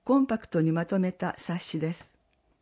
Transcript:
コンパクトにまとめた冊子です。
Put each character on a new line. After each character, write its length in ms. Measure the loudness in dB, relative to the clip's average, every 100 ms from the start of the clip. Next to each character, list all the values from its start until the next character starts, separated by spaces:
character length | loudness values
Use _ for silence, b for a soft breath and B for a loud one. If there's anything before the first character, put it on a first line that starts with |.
コ 140 | 2 2
ン 80 | 4
パ 120 | 0
ク 100 | -2
ト 140 | 2
に 100 | 2
ま 140 | 2 0
と 120 | 2
め 140 | 0
た 240 | 0 -6 -6
冊 260 | -6 -6
子 140 | -4 -4
で 140 | -4
す。 160 | -6 -12 _ _ _ _ _